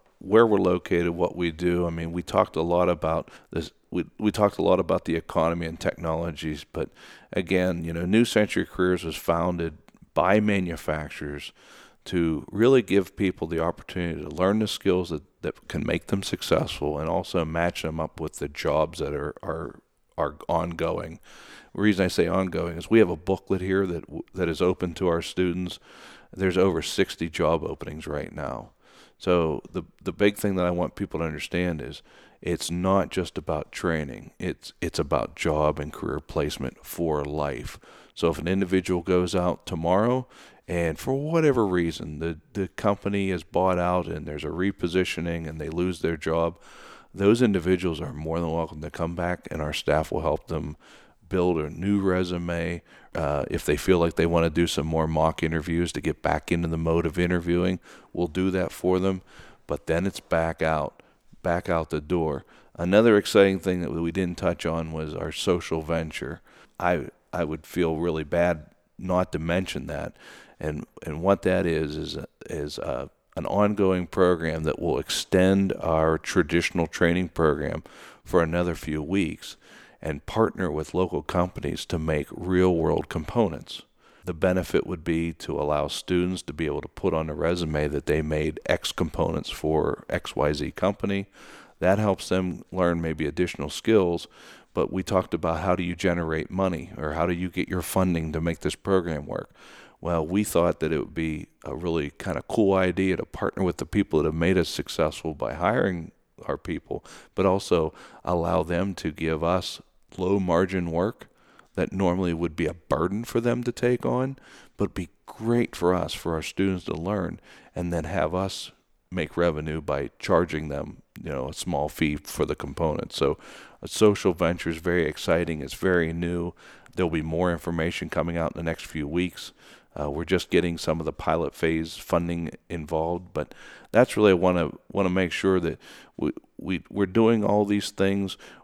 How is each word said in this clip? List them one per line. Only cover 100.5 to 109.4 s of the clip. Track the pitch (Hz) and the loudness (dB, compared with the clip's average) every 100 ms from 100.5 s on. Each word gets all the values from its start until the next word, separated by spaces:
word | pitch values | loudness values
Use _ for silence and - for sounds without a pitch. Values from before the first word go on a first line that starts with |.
| 85 85 - | 4 4 2
that | 78 | 0
it | 78 | -2
would | 50 | -2
be | 80 80 78 82 _ | -4 -4 -4 -10 _
a | - | -10
really | 65 87 82 73 - | -6 -2 -2 -2 -6
kinda | 98 73 - | -6 -6 -2
cool | - 98 | 2 4
idea | 95 92 87 95 92 | 4 2 2 0 0
to | - | -4
partner | - - - | -4 -4 -2
with | 92 - | -2 -2
the | - | -2
people | 104 95 78 | 0 2 2
that | 78 | 2
have | 80 | 2
made | 85 92 | 2 2
us | 80 | 0
successful | - - - 78 - 80 | -4 -6 -2 -2 -2 -8
by | 71 57 | -6 -6
hiring | 73 90 123 104 87 82 _ _ - - | -2 0 2 0 -2 -10 _ _ -14 -8
our | 71 | -6
people, | - 78 - - - - - - | -6 -8 -8 -12 -12 -20 -10 0
but | 95 | 2
also | 95 - 87 80 - - - - | 2 2 2 2 -4 -20 -10 -2
allow | 87 85 87 | 0 2 0
them | 82 87 98 90 | 0 -2 -2 -4
to | - | -6
give | 78 80 80 | -4 -2 0